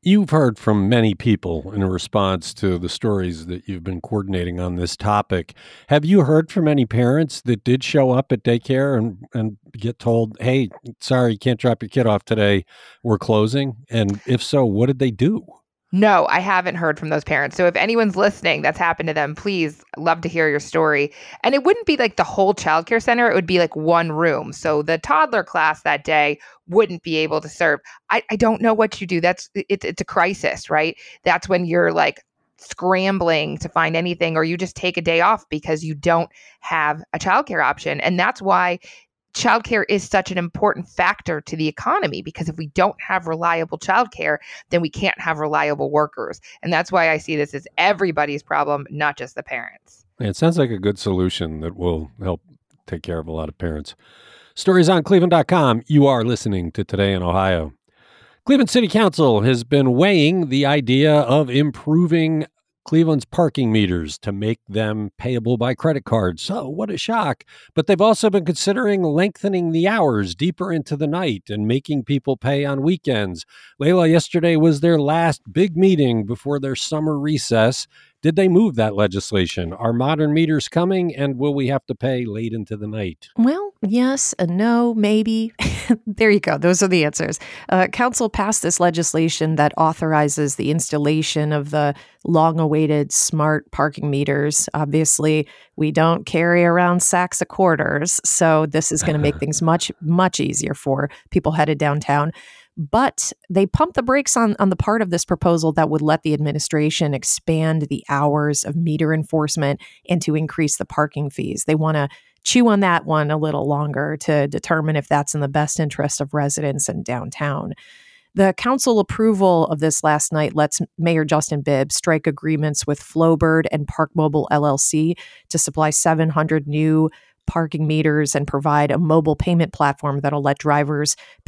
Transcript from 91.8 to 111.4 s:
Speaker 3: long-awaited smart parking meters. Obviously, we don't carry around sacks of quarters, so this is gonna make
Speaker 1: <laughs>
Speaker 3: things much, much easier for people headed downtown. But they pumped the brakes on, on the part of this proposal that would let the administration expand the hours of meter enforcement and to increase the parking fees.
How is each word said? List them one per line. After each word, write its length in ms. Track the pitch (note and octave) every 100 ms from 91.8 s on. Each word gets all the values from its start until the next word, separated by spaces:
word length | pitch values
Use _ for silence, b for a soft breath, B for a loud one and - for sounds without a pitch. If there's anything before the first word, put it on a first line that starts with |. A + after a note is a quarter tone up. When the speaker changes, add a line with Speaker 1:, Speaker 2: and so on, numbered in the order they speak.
| D3 C#3+ B B -
Speaker 3:
long-awaited 840 | E3 E3 D#3+ D#3 D3+ D#3 D3+ C#3+
smart 600 | - - D#3 D3+ D3+ -
parking 400 | - D3+ C#3 D3
meters. 580 | C#3 C#3+ C#3 D3 D3 - D3+
Obviously, 720 | D3 D3+ D#3 - D#3 D3+ C#3+ B B -
we 140 | D3+
don't 360 | D3+ D#3+ E3 -
carry 360 | D#3+ E3+ F3
around 380 | F3 F3 F3 F3+
sacks 400 | - F3+ F3+ -
of 60 | -
quarters, 720 | - F#3 D#3 - C#3+ E3 -
so 440 | - - E3 D#3 D#3
this 240 | D#3 -
is 100 | D3+
gonna 160 | - D3+
make 180 | D3 -
Speaker 1:
<laughs> 40 |
Speaker 3:
things 240 | D3 D3+
much, 280 | E3 E3+ - -
much 400 | D3+ E3+ F#3 -
easier 360 | - - - C#3
for 340 | - C3+ C#3+ B B
people 220 | F#3+ D3+
headed 260 | D#3 D3+ D3
downtown. 540 | D3+ D3 - C#3+ D3+ B B B B -
But 560 | D3 A3 C4+ - - - _
they 160 | F#3 G3
pumped 300 | - E4 D#4+
the 80 |
brakes 340 | A#3+ C4+ C4+ B3+
on, 180 | A3+ G#3
on 100 | G3
the 60 | F3+
part 260 | - A3
of 80 | G3
this 160 | F3 -
proposal 460 | F3 F3+ E3+ D#3+
that 180 | D#3 D#3
would 140 | D3+
let 180 | D3+ D#3
the 140 | D#3+ D3
administration 800 | D3+ D3 - D#3 D3+ - D3+ C#3
expand 720 | - - - D#3+ D#3+ D#3+ C#3+
the 140 | C#3 -
hours 540 | C#3 D3 D3 D3 C#3+
of 120 | - D3+
meter 360 | E3+ D3+ D#3
enforcement 680 | D#3 D3+ D#3+ D3+ - C#3+ D3+ B B -
and 140 | F3
to 140 | - D3+
increase 420 | D#3 - D3+ -
the 80 | -
parking 460 | - D3+ D3 C#3+
fees. 320 | -